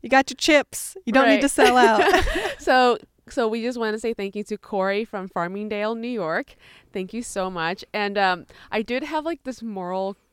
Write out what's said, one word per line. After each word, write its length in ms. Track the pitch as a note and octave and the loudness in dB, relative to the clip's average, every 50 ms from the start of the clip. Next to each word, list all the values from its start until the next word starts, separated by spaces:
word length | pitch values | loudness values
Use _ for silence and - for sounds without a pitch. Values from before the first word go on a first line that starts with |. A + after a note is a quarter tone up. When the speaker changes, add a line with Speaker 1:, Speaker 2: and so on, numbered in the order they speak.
| - | -2
Speaker 1:
you 60 | A#3+ | 4
got 200 | C4 C4 C4+ - | 2 2 4 2
your 60 | B3 | -4
chips. 600 | - - - D4+ C#4+ B3+ _ - - - - - F#4+ _ | -4 2 4 4 4 4 _ -8 -12 -12 -12 -14 -10 _
You 60 | - G#3 | 0 2
don't 140 | C4 C4+ | 4 6
need 80 | - - | 6 4
Speaker 2:
Right. 60 | - - | 4 4
Speaker 1:
to 60 | C#4+ | 0
sell 280 | - - - - - | 4 6 6 6 8
out." 480 | B3 B3 A#3 A3 - E4 E4+ F#4 F#4 - - | 6 6 6 6 4 4 4 4 4 2 2
Speaker 2:
<laughs> 280 | - F4 A4 F#4+ C#5 - | -2 -2 -4 -4 -8 -6
So, 400 | - G#4 C4+ B3+ B3+ B3 A#3 - - _ _ _ _ - | 0 2 4 6 6 4 2 0 -4 _ _ _ _ -10
so 180 | - - A#3 | -4 -2 -2
we 160 | A3 G#3+ A#3 A3 | -2 -2 -2 -4
just 160 | A#3+ B3+ B3 | -4 -4 -4
wanna 200 | A#3 G#3+ G#3+ A3+ | -4 -4 -4 -4
say 160 | - A3+ A3+ | -4 -6 -6
thank 200 | - G3+ G3 F#3+ | -4 -6 -8 -6
you 80 | G#3 G#3 | -8 -8
to 140 | - G#3+ - | -8 -10 -12
Corey 460 | - - - G3 F#3+ G3 G3 G3+ A#3 | -10 -6 -4 -2 0 0 0 -2 -4
from 240 | - - G3+ F#3 F#3+ | -6 -8 -10 -10 -6
Farmingdale, 680 | _ F#3+ E3+ F3 F#3 G3+ G#3 G#3+ G#3+ G#3 G#3 G#3+ A3+ | _ -4 -4 -4 -4 -8 -8 -6 -4 -4 -2 -4 -4
New 120 | A3+ A3+ A#3+ | -4 -6 -6
York. 480 | B3 A3+ F3+ D#3 D#3+ G3 C#4+ _ - _ _ - - - _ _ _ | -6 -4 -4 -2 -2 -4 -4 _ -14 _ _ -20 -20 -20 _ _ _
Thank 220 | G3 F#3 F#3 - | -8 -8 -8 -8
you 80 | A3+ A#3+ | -10 -10
so 280 | - - G3 F#3 F#3 | -8 -6 -4 -4 -4
much. 340 | F#3 F3 D#3+ E3 F#3 F#3+ - _ - | -4 -4 -4 -4 -4 -6 -10 _ -6
And, 240 | G#3+ G#3 G3+ G3+ G#3 | -4 -4 -2 0 2
um, 280 | G3 F#3 F3+ E3+ - _ - - - - - | 2 2 0 -2 -6 _ -20 -20 -16 -6 -6
I 100 | G#3+ A3+ | -6 -4
did 220 | - A#3+ - D#4 | -2 -4 -4 -4
have, 200 | D4 D#4+ D#4 D4 | -4 -6 -4 -4
like, 200 | D#4+ E4+ C#4 _ | -4 -6 -6 _
this 180 | B3+ B3 - A3+ | -12 -10 -10 -10
moral 540 | A#3 G#3 F#3+ F3+ F3 F#3 F#3 F#3+ G3 G3+ _ _ _ | -10 -8 -8 -6 -6 -4 -4 -4 -4 -6 _ _ _